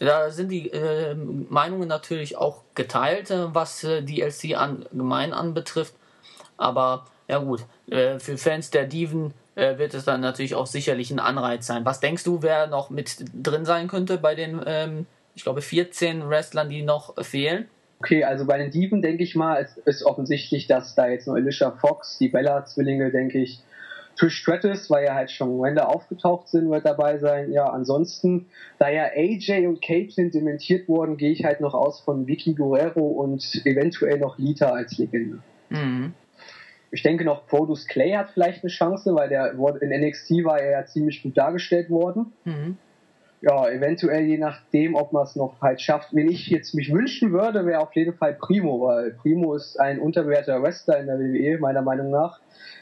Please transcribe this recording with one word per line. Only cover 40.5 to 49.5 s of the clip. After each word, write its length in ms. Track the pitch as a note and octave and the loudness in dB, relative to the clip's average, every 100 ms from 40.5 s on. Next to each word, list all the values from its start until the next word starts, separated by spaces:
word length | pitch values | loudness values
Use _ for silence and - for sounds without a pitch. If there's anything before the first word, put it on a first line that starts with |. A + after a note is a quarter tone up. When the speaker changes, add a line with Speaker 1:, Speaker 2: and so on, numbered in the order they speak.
| D3+ | 2
Speaker 2:
er 100 | C#3 | 2
ja 160 | C#3 C3+ | 0 -2
ziemlich 340 | D#3 D3+ C#3+ | -2 -2 -2
gut 140 | C3+ C#3 | -2 2
dargestellt 540 | C#3 F3 - F3 E3+ | 2 2 0 0 2
worden. 420 | E3 F3+ F#3+ A#3 - | 2 2 0 -4 -6
Speaker 1:
Mhm. 340 | E3+ D3+ D#3 F#3 _ _ _ _ _ _ | -8 -6 -6 -8 _ _ _ _ _ _
Speaker 2:
Ja, 260 | C#3+ C#3 B2 | 2 4 2
eventuell 560 | B2+ C#3+ E3+ D#3+ D#3 | 2 0 0 0 2
je 140 | D#3 D#3 | 2 0
nachdem, 560 | D3+ - _ D3+ D#3+ | -2 -6 _ 2 2
ob 180 | D#3 C#3+ | 2 0
man 120 | D3 | 0
es 100 | C#3 | -2
noch 260 | - C3 - | -2 -6 0
halt 220 | C#3 C3 | 0 0
schafft. 320 | - D3+ - | 0 -2 0
Wen 160 | D3+ D#3+ | 2 2
ich 160 | F3 - | 2 0
jetzt 280 | E3 - | -2 0
mich 160 | D#3 C3+ | -4 0
wünschen 420 | E3+ B3+ - A3 | 2 2 0 2
würde, 340 | F3 A3+ G#3 F3 | 2 2 2 2
wäre 140 | D#3+ | 0
auf 140 | D#3 | 0
jeden 200 | D#3+ E3 | 0 0
Fall 200 | F3 D3+ | 0 0
Primo, 460 | C#3+ - G3 E3+ A#2+ B2+ | 0 2 2 2 0 2
weil 240 | A#2+ A#2 | 2 0
Primo 440 | - D3+ E3+ E3 | -2 2 2 2